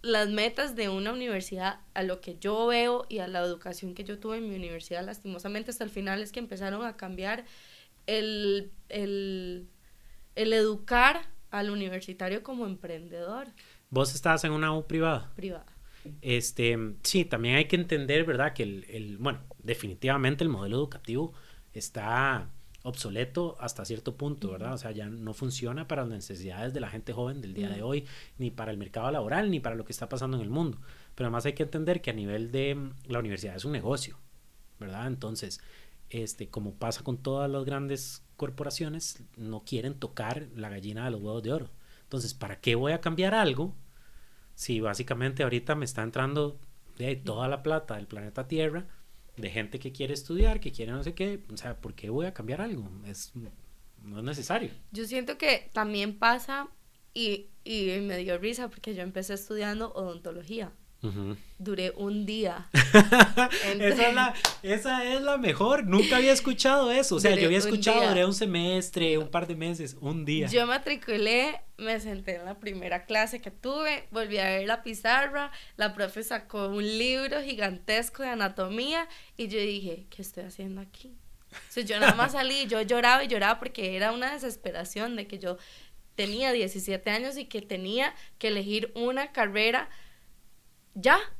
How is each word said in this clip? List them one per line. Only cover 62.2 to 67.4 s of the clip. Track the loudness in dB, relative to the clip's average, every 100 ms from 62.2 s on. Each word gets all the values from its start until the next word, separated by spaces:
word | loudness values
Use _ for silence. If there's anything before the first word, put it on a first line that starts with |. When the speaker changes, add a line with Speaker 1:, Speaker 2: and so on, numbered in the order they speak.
| -2
Speaker 1:
día. | 0 -2 -2 2
Speaker 2:
<laughs> | 4 12 12 12 12 12 10 4 2 0
Speaker 1:
Entré | 4 4
Speaker 2:
Esa | 6 6
es | 6
la, | 4 2 -2 -2
esa | 0 0 2 0 2
es | 0
la | 2 2
mejor. | 2 4 4 4 6
Nunca | 6 8 8
había | 8
escuchado | 6 6 4 6 6 6
eso. | 4 4 6
O |
sea, | 6
Speaker 1:
Duré | 8